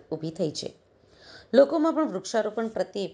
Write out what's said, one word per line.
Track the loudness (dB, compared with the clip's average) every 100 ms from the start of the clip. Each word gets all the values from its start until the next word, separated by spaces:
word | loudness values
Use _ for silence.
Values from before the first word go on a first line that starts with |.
| -8
ઊભી | -8 -6 -4
થઈ | -4 -4
છે. | -10 -14 _ _ _ -20 -20 -20 2
લોકોમાં | 6 6 4 2 2
પણ | 0
વૃક્ષારોપણ | -2 -4 -2 -2 -4 -4 -4
પ્રત્યે | -4 -4 -8